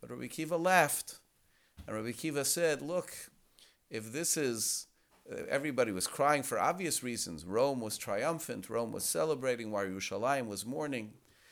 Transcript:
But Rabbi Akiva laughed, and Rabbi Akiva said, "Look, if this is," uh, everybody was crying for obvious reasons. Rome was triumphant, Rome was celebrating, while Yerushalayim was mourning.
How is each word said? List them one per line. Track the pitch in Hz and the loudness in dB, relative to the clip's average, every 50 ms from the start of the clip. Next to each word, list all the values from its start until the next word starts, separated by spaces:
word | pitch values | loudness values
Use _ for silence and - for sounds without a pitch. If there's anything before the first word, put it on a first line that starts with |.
But | - 117 | -14 -14
Rabbi | 120 123 123 127 | -10 -10 -8 -8
Akiva | - - 156 156 175 165 | -6 -6 -4 0 0 2
laughed, | 165 185 185 180 160 143 - - - - - - _ _ _ _ _ _ _ _ _ _ _ - - | 4 6 8 8 8 8 4 -2 -4 -6 -12 -16 _ _ _ _ _ _ _ _ _ _ _ -16 -10
and | - 107 | -6 -4
Rabbi | 107 110 117 120 | -4 -2 -4 -6
Akiva | 110 - 160 - 143 139 | -4 -4 -2 0 0 0
said, | 135 - 175 170 160 151 131 | 0 2 2 4 2 2 2
"Look, | 139 147 170 180 170 - - - - - _ _ _ _ _ - - - _ _ _ _ | -2 -2 -2 -2 -2 -4 -10 -14 -14 -16 _ _ _ _ _ -20 -20 -20 _ _ _ _
if | - 113 107 113 110 | -8 -8 -6 -4 -4
this | 143 170 - - 165 | -2 0 0 2 2
is," | 147 131 117 113 110 - - - - - _ _ _ _ _ _ _ - | 2 2 2 2 0 0 -2 -2 -4 -10 _ _ _ _ _ _ _ -10
uh, | - - - - | -8 -8 -4 0
everybody | - 139 139 156 135 120 127 110 101 | 0 0 0 0 2 2 2 2 2
was | 92 90 | 0 -2
crying | - - - 147 143 151 143 127 | -2 0 2 4 6 6 4 2
for | - 123 107 | 0 0 2
obvious | 87 135 170 180 190 165 135 - - | 2 2 2 0 -2 -2 -2 -2 -2
reasons. | 123 120 110 - - 85 78 80 | -4 -4 -4 -4 -6 -6 -8 -8
Rome | 87 95 110 127 139 139 127 | 0 4 4 4 4 4 0
was | 113 110 107 - | -4 -4 -6 -6
triumphant, | - - 101 101 120 151 165 160 - - 127 - 95 - | -4 -2 -2 0 0 0 -2 -2 -4 -6 -8 -8 -8 -4
Rome | 113 113 117 113 107 | -2 -2 -2 -2 -4
was | 101 87 | -4 -2
celebrating, | - - 160 160 160 156 131 127 131 123 117 117 107 | 0 2 2 2 2 2 0 0 0 0 0 -2 -4
while | 107 101 101 | -2 0 0
Yerushalayim | 95 92 95 90 - 98 98 107 127 143 139 123 | 0 -2 -4 -4 -4 -4 0 2 2 2 2 0
was | 113 101 95 95 | -2 -4 -6 -6
mourning. | 113 131 156 156 147 139 120 107 107 110 - _ _ _ _ _ - | -6 -4 -4 -2 -2 -4 -4 -6 -8 -12 -18 _ _ _ _ _ -20